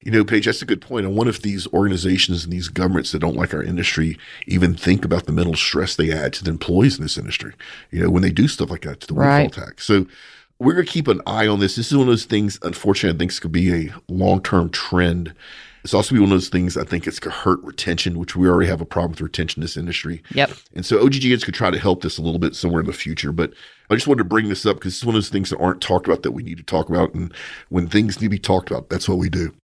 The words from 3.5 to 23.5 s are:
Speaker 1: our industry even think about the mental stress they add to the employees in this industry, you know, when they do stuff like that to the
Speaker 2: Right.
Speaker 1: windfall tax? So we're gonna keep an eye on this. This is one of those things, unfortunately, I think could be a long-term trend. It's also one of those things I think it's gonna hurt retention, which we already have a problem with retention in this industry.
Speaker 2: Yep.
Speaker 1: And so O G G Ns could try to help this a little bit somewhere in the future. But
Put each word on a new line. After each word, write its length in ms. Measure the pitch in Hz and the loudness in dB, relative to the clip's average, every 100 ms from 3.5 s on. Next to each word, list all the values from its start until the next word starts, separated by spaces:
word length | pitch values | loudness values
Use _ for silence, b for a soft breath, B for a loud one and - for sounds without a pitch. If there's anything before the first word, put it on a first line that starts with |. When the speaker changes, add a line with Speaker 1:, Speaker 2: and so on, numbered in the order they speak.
Speaker 1:
our 100 | 76 | -2
industry 540 | - 87 - - 80 80 B B B | -4 -2 -2 0 0 -2 B B B
even 280 | 92 90 85 | 2 2 2
think 300 | - 98 - | 2 2 2
about 220 | 85 - | -2 0
the 40 | |
mental 240 | 78 87 80 | 0 0 0
stress 400 | - - 92 - | -2 0 -2 0
they 160 | 80 | 0
add 220 | 78 65 | 0 -2
to 100 | - | -4
the 80 | 90 | -6
employees 460 | 82 - 87 110 - | -6 0 4 4 2
in 60 | |
this 140 | 78 - | -6 -6
industry, 360 | - - - - B B B | -6 -8 -8 -14 B B B
you 140 | 82 | -2
know, 60 | 85 | 2
when 120 | 87 | 4
they 80 | 95 | 2
do 200 | 82 127 | 4 2
stuff 200 | - 127 | 2 -6
like 120 | - | -6
that 180 | - - | -10 -12
to 80 | - | -8
the 60 | |
Speaker 2:
Right. 300 | 156 139 143 | 0 4 4
Speaker 1:
windfall 220 | 147 - - | 2 -2 -14
tax? 180 | - - | -14 2
So 200 | 104 92 B B B B _ | 2 2 B B B B _
we're 140 | 127 | 2
gonna 120 | 170 170 | 2 0
keep 220 | 170 143 | 0 0
an 140 | 135 - | 0 0
eye 220 | 107 107 | 0 2
on 140 | 104 | 4
this. 140 | 98 - | 2 0
This 100 | 117 | 0
is 60 | 143 | 4
one 100 | 127 | 4
of 20 | |
those 140 | 117 - | 4 2
things, 340 | 107 104 - | 0 0 -2
unfortunately, 520 | 87 85 104 98 101 82 | -8 -4 0 2 2 0
I 40 | |
think 200 | 87 - | -2 -4
could 120 | 85 | -2
be 200 | 82 92 | 0 2
a 200 | 85 78 - _ | 2 -2 -10 _
long-term 600 | 90 92 95 - 92 85 | -2 2 2 2 0 0
trend. 640 | - - 90 87 87 82 - B B B B - | -4 -2 2 2 0 -4 -12 B B B B -2
It's 80 | |
also 220 | 101 107 131 | 0 2 4
one 80 | 101 | 6
of 40 | |
those 180 | 95 87 | 6 4
things 260 | 92 90 85 | 0 0 -2
I 80 | |
think 240 | 67 87 82 | -4 -4 -4
it's 120 | - | -8
gonna 160 | - - | -10 -4
hurt 260 | - 90 | 0 0
retention, 560 | 80 - - 85 - 85 | -2 -10 -4 -2 -2 -4
which 160 | 87 - | -6 2
we 140 | 92 | 4
already 200 | 87 87 | 6 2
have 120 | 90 | 0
a 40 | 82 | -4
problem 260 | - 85 | -4 -4
with 100 | 80 | -4
retention 400 | 78 - 80 - | -8 -4 -6 -4
in 20 | |
this 140 | 82 - | -6 -6
industry. 440 | 85 - 78 82 - | -6 -6 -8 -10 -8
Speaker 2:
Yep. 180 | - 139 - B - | -2 -2 -4 B -12
Speaker 1:
And 100 | 90 | 0
so 120 | 110 | 4
O 80 | 127 | 4
G 100 | 135 | 4
G 140 | 127 | 2
Ns 120 | 123 - | 2 0
could 80 | |
try 180 | - 107 | -2 -2
to 80 | 90 | 0
help 220 | 95 92 | 0 0
this 140 | 82 - | -2 -4
a 40 | |
little 180 | 82 82 | -4 0
bit 160 | 85 - | -2 -2
somewhere 240 | 87 85 | -2 0
in 60 | 80 | -2
the 60 | |
future. 380 | - - 82 71 | -6 -8 -6 -4
But 220 | 82 82 | -2 -4